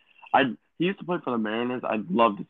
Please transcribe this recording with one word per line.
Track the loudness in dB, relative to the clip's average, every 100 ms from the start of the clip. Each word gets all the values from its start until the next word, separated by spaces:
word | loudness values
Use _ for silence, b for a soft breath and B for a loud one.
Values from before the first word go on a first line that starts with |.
| b b b
I, | 2 2 -2 _ _
he |
used | -2 -2
to |
play | -4 -6
for | -2
the | -2
Mariners. | -2 -2 -2 -4 -4
I'd | -4 -2
love | 2 4 2
to | -6